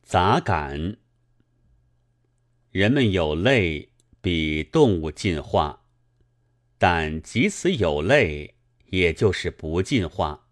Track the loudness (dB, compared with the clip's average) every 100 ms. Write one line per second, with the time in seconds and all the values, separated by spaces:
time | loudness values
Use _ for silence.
0 | _ 2 4 2 2 -2 -2 -6 -6 -8
1 | _ _ _ _ _ _ _ _ _ _
2 | _ _ _ _ _ _ _ 0 2 4
3 | 2 2 0 0 2 2 0 -4 -10 _
4 | _ _ -2 0 0 -2 -2 4 4 4
5 | -4 -4 -4 -4 -2 0 0 -4 _ _
6 | _ _ _ _ _ _ _ _ 0 2
7 | -2 -6 -6 -2 -2 -2 -4 0 0 0
8 | 2 2 2 -4 -12 _ _ _ _ 0
9 | 0 2 0 0 -6 -8 -4 -4 0 -2
10 | -2 -4 -6 -6 _